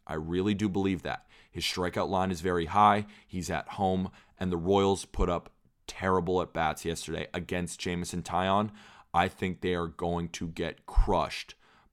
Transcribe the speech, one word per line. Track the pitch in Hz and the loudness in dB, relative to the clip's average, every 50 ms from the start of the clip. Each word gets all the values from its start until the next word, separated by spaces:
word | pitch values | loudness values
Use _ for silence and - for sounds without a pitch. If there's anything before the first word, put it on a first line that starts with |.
| - | -12
I | - 73 | -8 -8
really | 80 78 80 87 92 95 107 104 | -6 -4 -2 0 0 2 2 2
do | 95 107 | 2 0
believe | 101 90 98 95 98 92 82 - | 0 0 0 0 0 0 -2 -4
that. | 71 60 - - _ - - - _ | -6 -8 -8 -10 _ -20 -20 -20 _
His | - 87 82 | -8 -6 -4
strikeout | - - 92 90 90 - 104 90 73 | -4 -2 -2 -2 -2 -2 -2 -2 0
line | 98 92 92 95 | 0 0 0 0
is | 92 80 | -2 -2
very | 82 92 90 87 82 | 0 0 0 0 0
high. | 80 95 104 104 104 101 104 104 - - - - | 0 4 6 6 6 6 4 0 -4 -12 -20 -16
He's | _ - 92 82 90 | _ -8 -6 -4 -4
at | 85 73 - - | -4 -4 -4 -6
home, | - - 98 95 92 92 92 90 - - - _ _ | -4 -2 0 0 2 0 -2 -4 -8 -14 -20 _ _
and | - 92 90 | -6 -4 -2
the | 90 | -2
Royals | 85 82 92 98 98 98 98 98 - - | 0 2 4 4 6 6 6 4 2 -2
put | - - - 92 87 | -4 -2 0 0 2
up | 87 85 - - - _ _ _ _ _ _ | 0 -2 -4 -8 -18 _ _ _ _ _ _
terrible | - - - 95 95 92 92 85 92 90 90 | -16 -8 -2 0 2 2 2 2 2 2 0
at-bats | 82 - - 80 80 78 76 - - | 0 -2 0 0 0 0 0 -2 -4
yesterday | 82 82 - - - 80 82 80 - - | -4 -4 -4 -6 -6 -6 -6 -6 -6 -6
against | 90 85 - 92 90 90 85 - - | -8 -6 -4 -4 -4 -4 -4 -6 -6
Jameson | - 92 87 87 87 - - 87 | -4 -4 -2 -2 -4 -4 -6 -6
Taillon. | 80 - 87 90 92 95 98 101 107 107 - - - - - - - _ - | -6 -4 -2 0 2 2 2 2 0 -2 -6 -12 -20 -20 -20 -20 -10 _ 0
I | 85 90 95 | 2 2 0
think | - - 95 92 87 - | 0 -2 -4 -4 -4 -2
they | - 90 90 | -2 0 0
are | 87 85 | 0 -2
going | 82 80 - 87 87 87 87 85 82 | -4 -6 -4 -4 -2 -2 -2 -4 -6
to | - - 87 | -6 -8 -8
get | 82 82 - 85 78 - - _ | -6 -6 -4 -6 -6 -6 -10 _
crushed | - - - - 104 95 82 71 - - - - - - _ _ _ _ _ _ _ | 0 4 4 4 6 4 2 2 0 -4 -8 -12 -12 -18 _ _ _ _ _ _ _